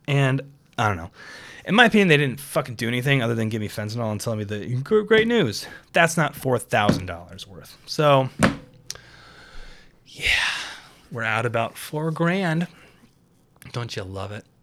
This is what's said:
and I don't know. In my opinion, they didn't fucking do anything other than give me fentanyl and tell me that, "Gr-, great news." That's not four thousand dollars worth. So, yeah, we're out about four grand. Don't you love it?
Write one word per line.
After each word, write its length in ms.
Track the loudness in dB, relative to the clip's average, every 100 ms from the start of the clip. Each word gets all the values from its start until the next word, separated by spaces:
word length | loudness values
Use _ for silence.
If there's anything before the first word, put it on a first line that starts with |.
| -2
and 340 | 2 2 2 -4 -16 _ 0
I 100 | 0
don't 80 | 0
know. 140 | -6 -16 -20 -18 -18 -14 0
In 80 |
my 120 | 4 6
opinion, 200 | 6 6
they 80 | 6
didn't 220 | 4 -4
fucking 380 | -4 -4 -4 -6
do 100 | -2
anything 360 | -2 2 2
other 120 | 2
than 140 | 0 -2
give 120 | -2
me 80 | -6
fentanyl 440 | -6 -8 -4 -4
and 80 | -4
tell 160 | -4 -4
me 80 |
that, 400 | -4 -6 -4 -6
"Gr-, 160 | 2 2
great 260 | 6 4 4
news." 400 | 2 2 0 -10 -16 _
That's 240 | 2 2 4
not 200 | -2 -2
four 220 | -2 -2
thousand 460 | 0 2 2 2 -2
dollars 400 | -10 -14 -18 -18
worth. 300 | -18 -20 -20 -12
So, 420 | 0 4 4 2 0 0 0 -14 -20 -18 -16 -16 -20 -20 -20 -18 -16 -16 -18 -20 _ _
yeah, 240 | -6 -2 0 0 -6 -10 -14 -20 -20 -12
we're 140 | -6
out 200 | -2 0
about 320 | 0 0 -2 -6
four 360 | -10 -6 -4
grand. 560 | 0 0 0 0 0 -2 -8 -20 _ _ _ _ _ _ _ -12
Don't 240 | -10 -8 -10
you 80 |
love 260 | -10 -10 -10
it? 140 | -12 -18 _